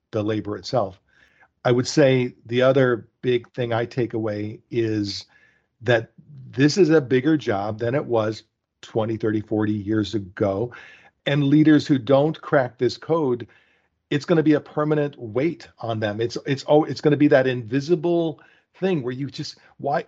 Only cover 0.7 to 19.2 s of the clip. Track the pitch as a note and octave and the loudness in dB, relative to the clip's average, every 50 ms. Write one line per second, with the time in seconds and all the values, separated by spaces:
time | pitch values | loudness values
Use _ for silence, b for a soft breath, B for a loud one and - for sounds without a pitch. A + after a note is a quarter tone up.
0.7 | C3 A#2 G2+ F#2+ - _ _ b b b b b b b b b b _ - B2+ | -4 -2 -4 -4 -8 _ _ b b b b b b b b b b _ 0 0
1.7 | B2 B2+ B2+ - - D#3 C#3+ C3 C3 B2+ B2 A#2 - _ - A2+ A#2 B2 B2+ C3+ | 0 0 0 0 2 4 4 4 4 2 0 -2 -6 _ -10 -4 0 2 4 4
2.7 | C3 C#3 C3 B2 A#2+ G#2+ - _ _ _ - B2+ B2 A#2+ - - - C3 A#2+ A#2 | 4 4 4 2 0 -2 -4 _ _ _ -2 -2 -2 -2 -2 -6 -8 -6 -4 -2
3.7 | A2+ A#2 A#2 A#2 - C3 A#2 A2+ A#2+ A2 A2 G#2+ G#2 G#2 G#2+ G#2+ - - _ - | -2 -4 -4 -4 -4 -4 -4 -4 -4 -4 -4 -4 -6 -6 -8 -8 -10 -14 _ -8
4.7 | B2+ A#2 A2+ A2 A2 G#2+ G2+ G2 F#2+ - - b b b b b b b b b | -4 -2 -2 -2 -2 -2 -4 -4 -6 -10 -14 b b b b b b b b b
5.7 | b - G#2+ B2 A#2+ A2+ A#2+ - _ _ - - - - - - - B2+ C#3+ D3 | b -6 0 0 0 0 0 -4 _ _ -20 -20 -20 -20 -20 -6 0 2 2 4
6.7 | - G3+ F3 D3+ D#3+ D#3 C3+ A2 C3 B2+ C#3 D#3+ D#3+ C#3+ - A#2+ G2+ G2 G2+ A2 | 4 4 4 4 4 2 2 2 0 0 2 2 0 0 0 -2 -2 -2 -4 -6
7.7 | G#2+ G#2+ A#2 A#2+ C3 D3+ - A#2+ A#2 A2 G#2+ A2 A2 - - _ _ _ _ _ | -6 -4 -4 -2 -2 -4 -2 -2 0 0 0 -2 -4 -8 -12 _ _ _ _ _
8.7 | _ _ - - - A2+ A2 A#2 A2+ G#2+ A2+ G#2+ A2 G#2+ G#2 - A2 G#2+ G#2+ G#2+ | _ _ -12 -6 -4 -4 -2 -4 -4 -4 -2 -2 -2 -2 -4 -4 -2 -2 -2 -2
9.7 | G#2+ G#2 F#2+ G2+ A2 A2 G2+ - A#2 G#2 G2 F2+ - - G#2+ G2 G2 G2+ B2 B2 | -2 -4 -4 -2 -2 -2 -2 -2 -4 -8 -8 -8 -6 -4 -2 -2 -2 -2 -4 -6
10.7 | B B B B B B B B B B - - C#3+ D3 C#3 C#3 D3+ D#3 D#3 D#3 | B B B B B B B B B B -4 -2 0 0 2 4 4 6 6 8
11.7 | D3+ C#3+ - - C#3 B2 G#2+ C3+ C3+ C#3 D3 D#3+ - - - - D#3 C#3 B2 A#2+ | 6 6 4 2 0 0 2 4 4 4 4 2 -2 -6 -4 0 0 0 0 0
12.7 | - - B2+ A#2 - - - - E3 E3+ D3 B2+ A#2+ A2+ A2 b b b b b | -2 -2 -2 -2 -2 -4 -4 -2 -2 0 0 -2 -2 -4 -6 b b b b b
13.7 | b b b b b _ _ - D3 C#3+ - - E3+ D#3 D3 D#3 D3 C#3 - - | b b b b b _ _ -4 -4 -4 0 0 2 2 4 4 2 2 0 -4
14.7 | - D3+ D3+ D3+ D#3 D3+ D3 C#3+ - - B2 G#2+ G2+ B2+ D3+ E3+ D3+ - - - | -4 -4 -2 0 0 0 -2 -4 -6 -10 -10 -6 -2 -2 -2 -2 -4 -6 -14 -20
15.7 | _ - A#2 A2+ A2+ A2 A2 G#2 G2+ A2 A#2 A#2+ - - - D3 C3+ - - - | _ -10 -8 -6 -4 -4 -4 -4 -2 -4 -4 -4 -6 -6 -6 -6 -6 -4 0 2
16.7 | D3 D3+ D#3 - C3 - - D3+ D3 C3 D3 C#3+ C#3+ C3 C3 C3 B2 B2 A2+ G#2+ | 4 4 4 2 -2 0 0 2 2 4 4 6 6 6 4 2 0 -4 -4 -4
17.7 | B2+ C#3 C#3 D#3+ F3 D#3 D#3 F3 E3+ E3+ E3 D#3+ C#3+ b b b b b b b | -4 -4 -2 -2 -2 0 0 0 0 0 -2 -2 -6 b b b b b b b
18.7 | b - F#3 G3 F3+ C#3+ A#2 B2 B2+ C3 | b -6 -4 -2 -2 -2 -4 -6 -8 -8